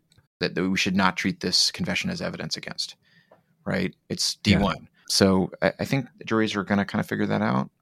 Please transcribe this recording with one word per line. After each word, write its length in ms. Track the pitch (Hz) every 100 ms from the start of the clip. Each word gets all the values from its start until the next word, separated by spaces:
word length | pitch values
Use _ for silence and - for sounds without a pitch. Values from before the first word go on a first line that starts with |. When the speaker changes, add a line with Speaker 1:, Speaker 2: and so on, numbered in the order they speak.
| _ _ _ -
Speaker 1:
that, 160 | 87 82
that 140 | 92
we 80 | 95
should 180 | 98 95
not 220 | 92 90
treat 240 | 95 87
this 300 | 90 - -
confession 380 | - 90 92 90
as 120 | 87
evidence 340 | 90 90 - -
against, 400 | - - - - _ _ _ _ _ _ 101
right? 280 | 95 92 - -
It's 300 | 101 - - 107
Speaker 2:
Yeah. 140 | 90
Speaker 1:
D 40 |
one. 240 | 98 - - _ -
So 420 | - 98 95 85 -
I, 120 | 95 -
I 40 | 98
think 220 | 135 - -
the 40 |
juries 320 | - 110 110 104
are 80 |
gonna 220 | 92 101 98
kinda 180 | 104
figure 220 | - 104 104
that 160 | 104
out. 280 | 107 127 - _